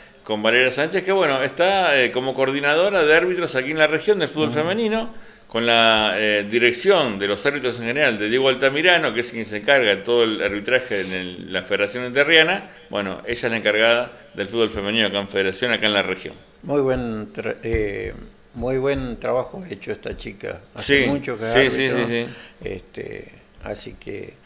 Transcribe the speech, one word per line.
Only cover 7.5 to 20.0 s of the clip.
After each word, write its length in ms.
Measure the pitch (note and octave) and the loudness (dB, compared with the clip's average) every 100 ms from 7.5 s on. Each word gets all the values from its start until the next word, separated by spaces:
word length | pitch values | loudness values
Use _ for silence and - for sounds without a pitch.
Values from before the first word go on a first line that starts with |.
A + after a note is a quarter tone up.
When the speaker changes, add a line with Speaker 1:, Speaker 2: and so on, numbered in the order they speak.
| C#3+ B2 A#2 | -2 -4 -4
Speaker 1:
en 80 | A#2 | -4
general 300 | C3+ C#3+ G#2+ | 0 0 0
de 120 | G#2+ | 0
Diego 180 | B2 C3+ | 2 2
Altamirano, 640 | B2+ C3+ C#3+ F3 F3 D3 | 4 2 2 2 4 2
que 60 | A2 | -2
es 120 | A#2 | -4
quien 140 | A2+ G2+ | -6 -8
se 120 | G#2 | -4
encarga 320 | G#2+ C#3 A2+ | 2 4 4
de 80 | G2 | 2
todo 260 | F#2+ A#2+ | 2 2
el 180 | A2+ G#2 | 2 0
arbitraje 600 | G2 G2+ G#2 B2+ - G2+ | -2 -4 0 0 0 -4
en 100 | F#2 | -4
el, 400 | F#2 F#2 F2+ F2 | -6 -8 -10 -6
la 80 | F#2 | -6
Federación 420 | F2 G2 G2+ A#2+ B2 | -2 -2 -2 -4 -4
Enterriana. 640 | B2 D3 E3 D#3+ G3 - - - | 0 4 4 4 0 -6 -20 -8
Bueno, 320 | G#2 G2 F2 - | -4 -4 -6 -6
ella 220 | B2 B2 | -4 -2
es 40 | |
la 60 | A#2 | 0
encargada 540 | G#2 G#2+ A2+ A#2 B2 - - | 0 4 4 4 0 -8 -16
del 140 | F#2 G2 | -8 -4
fútbol 220 | A2+ A2 | 0 0
femenino 380 | A2 G2+ A2+ G#2 | 0 -2 0 0
acá 120 | G2+ | 0
en 80 | G2 | -2
Federación, 440 | G2+ F#2+ F#2 B2 | -2 -2 -2 -2
acá 140 | A2 G#2+ | 0 0
en 60 | |
la 100 | G2+ | 2
región. 320 | F#2 F#2 D#2 - - _ | 0 -4 -8 -16 -20 _
Speaker 2:
Muy 160 | - C#3+ | -4 0
buen 520 | C3+ B2+ A#2+ G#2+ G#2 | 2 0 -2 -6 -8
tra-, 240 | - A2 - | -8 -8 -6
eh, 500 | A2+ A2+ G#2 G2+ G2+ G#2 G2+ - - | -4 -2 -2 -4 -8 -10 -16 -20 -18
muy 240 | A#2 A#2+ C3 | -8 -4 -2
buen 420 | C3+ C#3 C3 A2+ | 0 -2 -4 -6
trabajo 440 | A#2 B2 A#2+ - F3+ | -2 -2 -2 -8 -12
ha 60 | |
hecho 180 | G2+ - | -12 -10
esta 240 | G#2 | -8